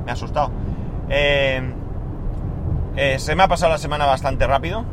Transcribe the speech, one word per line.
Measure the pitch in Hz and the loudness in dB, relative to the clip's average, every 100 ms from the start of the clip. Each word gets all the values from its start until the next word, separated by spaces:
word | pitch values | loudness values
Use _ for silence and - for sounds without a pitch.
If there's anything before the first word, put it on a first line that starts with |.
me | 123 | -6
ha | 120 | -6
asustado. | 135 147 139 - - - - - - | -2 -2 -2 -2 -4 -4 -4 -6 -2
Eh, | 139 143 143 135 131 127 123 - - - - - - - - - - - - | 0 2 4 2 0 -4 -6 -6 -6 -6 -4 -4 -4 -4 -4 -2 -2 -2 0
eh, | 139 131 | 2 2
se | 151 156 | 0 4
me | |
ha | 190 | 4
pasado | 170 170 | 6 4
la | 156 | 2
semana | 143 147 147 | 0 0 2
bastante | 131 147 123 127 | 2 2 2 2
rápido. | 135 123 214 233 | 2 0 -4 -6